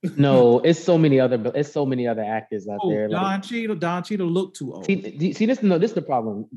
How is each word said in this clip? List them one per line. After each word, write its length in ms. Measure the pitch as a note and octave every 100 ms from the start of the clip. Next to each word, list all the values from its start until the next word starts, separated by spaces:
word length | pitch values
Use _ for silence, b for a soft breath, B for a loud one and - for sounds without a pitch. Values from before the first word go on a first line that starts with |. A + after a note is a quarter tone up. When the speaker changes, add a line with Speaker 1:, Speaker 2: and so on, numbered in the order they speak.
| F3+ C#3+
Speaker 1:
No, 420 | C#3+ C3 A#2+ A#2+
it's 220 | D#3 E3
so 160 | - E3
many 200 | D#3+ C3+
other, 320 | B2+ B2 A2 C3+
it's 160 | D3
so 120 | D#3
many 240 | C#3 B2+ A#2+
other 140 | A2
actors 440 | G#2+ A2 G#2+ G#2+ G2
out 120 | G#2
Speaker 2:
Oh, 60 | G#2
Speaker 1:
there, 180 | G#2+ G#2+
like 100 | A2
Speaker 2:
Don 220 | F#3+ G3
Cheadle, 340 | F#3+ A#3 A3+ G3
Don 280 | E3+ F3
Cheadle 240 | F3 G#3+ F3
looked 280 | F3 F#3+ -
too 160 | C3
old. 140 | - F#2+
Speaker 1:
See, 160 | G3
th-, 340 | - C#3+ E3+ -
see, 120 | A3
this, 160 | C4
no, 160 | G#3+ F3
this 120 | A3
is 40 | -
the 60 |
problem. 440 | D#3 D3+ A2 G2+ A2